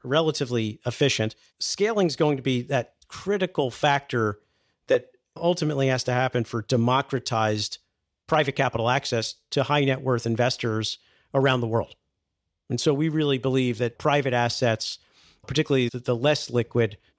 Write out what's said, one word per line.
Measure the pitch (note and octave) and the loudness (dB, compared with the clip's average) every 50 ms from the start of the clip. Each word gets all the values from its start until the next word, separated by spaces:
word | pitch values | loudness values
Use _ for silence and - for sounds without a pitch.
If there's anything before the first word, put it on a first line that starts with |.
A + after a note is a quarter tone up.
| - | -4
relatively | B2+ C3+ D#3 E3 D#3 D3 - C#3+ A#2 B2 A#2 A2 G#2+ G#2 - - | 0 0 2 2 2 0 -2 -2 -2 -2 -2 -2 -2 -6 -6 -6
efficient, | B2 - - D3 C3+ - - A2 A2 - _ _ _ _ - | -6 0 2 2 2 2 0 -2 -2 -4 _ _ _ _ -8
scaling | - - - - G3+ A3 A3+ G#3 F#3+ | -6 -6 -2 0 0 0 2 2 0
is | E3 C3 | 0 2
going | - D#3+ D3+ D3 | 2 0 0 0
to | C3 A#2+ | 0 0
be | C3+ C3 B2 A#2+ | -2 -2 -2 -2
that | - C#3 B2+ A2+ - _ _ _ | -2 -2 -2 -2 -4 _ _ _
critical | - - - - F#3 G#3 G3 F#3 F3+ - - C#3 B2 | -18 -16 -8 -4 -4 -2 -2 -2 -2 -2 -2 -2 -2
factor | - - - D3 C#3 C#3 - - - A#2+ A2 G#2+ G2+ - _ _ _ _ _ _ _ _ _ | -2 0 2 2 2 2 0 -2 -2 0 0 0 -2 -4 _ _ _ _ _ _ _ _ _
that | - C#3 B2 - - _ _ _ _ - | 0 0 0 0 -4 _ _ _ _ -8
ultimately | - E3+ F3 F3+ E3+ D#3 D3+ D3+ C3+ C3+ | -2 0 0 0 0 0 -2 0 0 0
has | C3+ C3 B2+ - | 2 0 0 0
to | - B2 | 0 0
happen | B2 C3 B2+ - B2 A#2 | 0 0 0 0 -2 -2
for | - - A#2 | -4 -4 -6
democratized | A2 - C3+ A#2 A#2 A#2+ B2+ C3+ C#3 - - B2 - - B2 A2+ A2 G#2+ G#2+ G#2 G#2 - - - _ _ _ _ _ _ _ _ _ | -2 0 0 2 2 4 2 2 0 -2 -4 -6 -4 -2 0 0 0 0 0 -2 -4 -6 -10 -14 _ _ _ _ _ _ _ _ _
private | - E3 D3+ D3+ C#3 - | 0 0 0 2 0 0
capital | - C3+ B2 - A#2 A2 A#2 | 0 0 0 0 0 0 0
access | B2+ C#3 - - B2 A2+ A2 - - _ _ _ | 0 0 0 -2 -2 -2 -2 -4 -8 _ _ _
to | - C#3+ C3 | -2 -2 0
high | - D3 D3 C#3+ | 2 2 2 2
net | C3+ C3 B2+ | 2 0 0
worth | - C3 B2+ A#2 - | 0 -2 -2 0 0
investors | A#2 A2+ A2 A#2+ B2+ - - - A#2 A2 A2 G#2+ - - - _ _ _ _ _ _ - | -2 0 0 0 0 0 -2 -4 -2 -2 -2 -4 -4 -6 -10 _ _ _ _ _ _ 0
around | C3+ C3+ C#3 C3 B2+ | 2 4 4 2 2
the | A#2+ | 0
world. | A2 A2+ A#2 - - - _ _ _ _ _ _ _ _ _ _ _ _ _ _ - | 0 0 -2 -2 -4 -8 _ _ _ _ _ _ _ _ _ _ _ _ _ _ -6
And | B2 A#2+ | -4 -2
so | - D#3+ C#3+ | 0 0 2
we | C#3 D#3+ D#3+ | 2 0 0
really | D3+ D#3 D3+ C#3+ C#3 | 0 0 0 0 0
believe | B2+ A#2 C3 B2+ C3+ C3 B2 A#2 G#2+ | 0 0 0 2 2 2 0 0 -2
that | B2 A#2 - | -2 -4 -4
private | - - D3+ C#3 D3 B2 C3+ B2 | -2 0 2 2 2 2 2 2
assets, | A#2+ A#2+ A#2 - - C3 A#2 A2 - - - - - _ _ _ _ _ _ _ _ - | 2 2 0 0 0 2 2 2 0 -2 -6 -10 -12 _ _ _ _ _ _ _ _ -10
particularly | - C3 D3 D3+ - C#3+ C3 B2 A#2+ | -4 -2 -2 0 2 2 2 2 0
the, | - B2 | -2 -4
the | A#2 - B2 | -2 -2 0
less | A#2 B2 D3 D3 C#3+ - - | 2 2 2 2 0 -2 -2
liquid, | A#2+ A#2+ A2+ - - B2 A#2 G2+ G#2 - _ _ _ | -2 -2 0 0 2 0 0 0 -2 -8 _ _ _